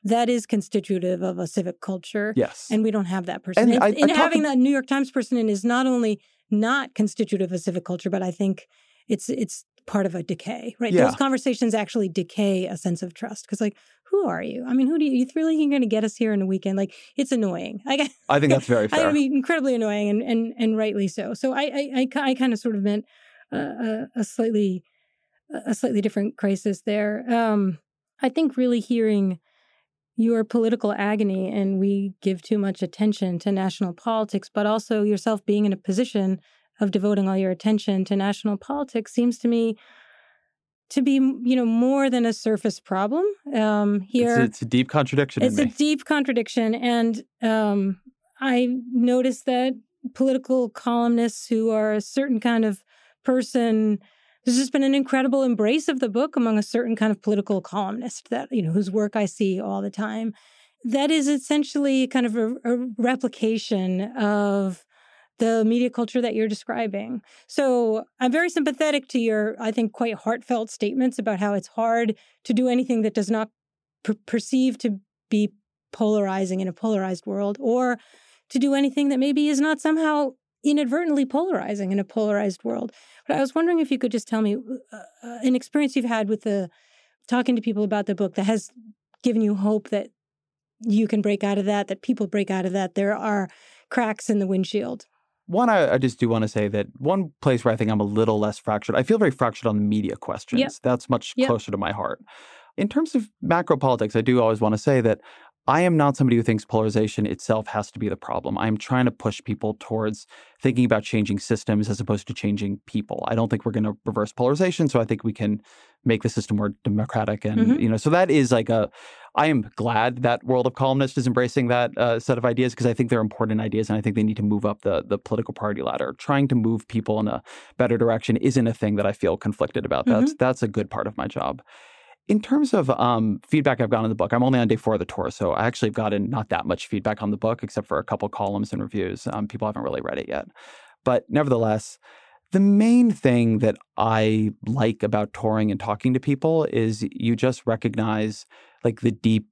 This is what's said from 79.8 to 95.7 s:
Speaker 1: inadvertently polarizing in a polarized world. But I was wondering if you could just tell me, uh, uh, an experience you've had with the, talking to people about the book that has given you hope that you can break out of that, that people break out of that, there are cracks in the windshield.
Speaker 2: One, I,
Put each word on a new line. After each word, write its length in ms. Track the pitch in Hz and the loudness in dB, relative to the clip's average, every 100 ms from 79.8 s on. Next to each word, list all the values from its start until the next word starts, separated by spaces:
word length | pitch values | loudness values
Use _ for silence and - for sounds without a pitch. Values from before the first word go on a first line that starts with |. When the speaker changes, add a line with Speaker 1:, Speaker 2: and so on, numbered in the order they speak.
| 311 311 311 302 277 - _ _ | 0 2 2 0 -2 -6 _ _
Speaker 1:
inadvertently 600 | 294 294 269 285 339 285 262 | 0 2 2 0 0 0 0
polarizing 680 | 277 370 285 - 202 190 | 0 0 -2 -4 -4 -2
in 80 | 196 | -2
a 40 | |
polarized 600 | 190 226 214 202 208 185 | -2 -2 0 0 -2 -4
world. 280 | 233 233 240 - - - - | -6 -6 -6 -12 -20 -20 -4
But 100 | 285 | -2
I 20 | |
was 140 | 269 | 0
wondering 260 | 320 339 339 | 0 2 2
if 120 | 294 | 0
you 60 | 262 | 0
could 120 | 247 | -2
just 160 | 226 - | -4 -2
tell 140 | 220 | -2
me, 140 | 214 214 | 0 -2
uh, 40 | 220 262 - 214 - _ | -6 -14 -14 -20 -20 _
uh, 140 | 233 240 | -16 -4
an 120 | 254 254 | 0 0
experience 400 | - 294 285 269 | 0 0 0 0
you've 100 | 247 | 0
had 240 | 226 208 | 0 0
with 120 | 214 | -2
the, 280 | 220 202 180 _ _ _ _ _ - | -2 -2 -4 _ _ _ _ _ -2
talking 280 | 240 254 247 | 0 2 0
to 60 | |
people 220 | 226 208 | 0 -2
about 220 | 208 208 202 | 0 -2 -2
the 100 | 190 | -2
book 200 | 196 - | -2 0
that 100 | 202 | 0
has 260 | 220 - - - - _ _ | 0 -4 -20 -20 -20 _ _
given 180 | 254 226 | 0 2
you 140 | 214 208 | 2 2
hope 340 | 202 214 202 | 2 0 -2
that 200 | 208 - _ _ _ _ _ _ _ | -4 -4 _ _ _ _ _ _ _
you 260 | 226 208 214 | 0 2 2
can 140 | 214 | 0
break 220 | 208 202 | 0 0
out 140 | 202 202 | 0 0
of 80 | 196 | 0
that, 220 | 202 202 | -2 -2
that 140 | 190 | -6
people 260 | - 233 196 | -4 -2 0
break 220 | 208 190 | -2 -2
out 140 | 190 185 | -2 -2
of 80 | |
that, 220 | 190 180 202 | -2 -2 0
there 200 | 202 208 | 0 0
are 340 | 220 208 185 - - - _ | -2 -2 -4 -10 -20 -20 _
cracks 400 | - 226 214 - | -2 -2 -4 -2
in 100 | 208 | 0
the 80 | 190 | 2
windshield. 580 | 190 185 208 - - - _ _ _ - | 0 0 -4 -4 -8 -14 _ _ _ -4
Speaker 2:
One, 220 | 180 | 0
I, 240 | 240 | 4